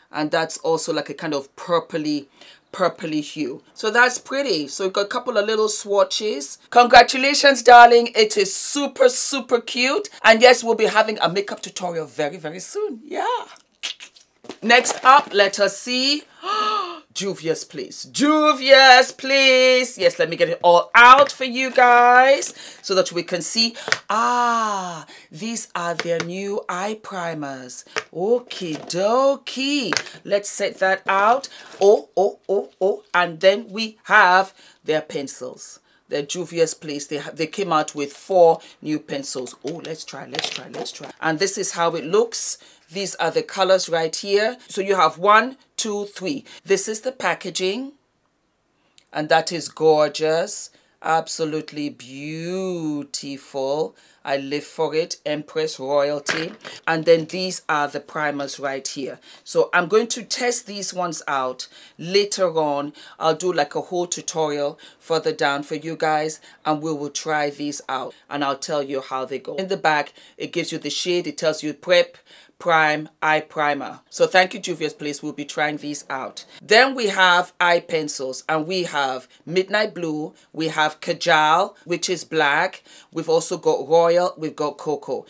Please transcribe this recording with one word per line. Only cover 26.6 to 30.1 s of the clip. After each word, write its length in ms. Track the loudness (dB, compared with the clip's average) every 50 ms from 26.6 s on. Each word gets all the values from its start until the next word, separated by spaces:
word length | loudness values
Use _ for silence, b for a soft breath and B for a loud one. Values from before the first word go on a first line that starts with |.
| -6 -6
eye 320 | -6 -6 -6 -6 -6 -8
primers. 840 | -12 -12 -10 -8 -8 -6 -8 -8 -10 -10 -12 -12 -14 -14 -14 -14 B B B B B B
Okie 640 | -8 -6 -2 0 0 -2 -2 -6 -12 -10 -8 -8 -8 -8 -8 -6
dokie. 1040 | -4 -2 0 0 2 2 2 0 0 -2 -6 -12 -8 -6 -4 -2 -2 -2 -2 -2 -4 B B B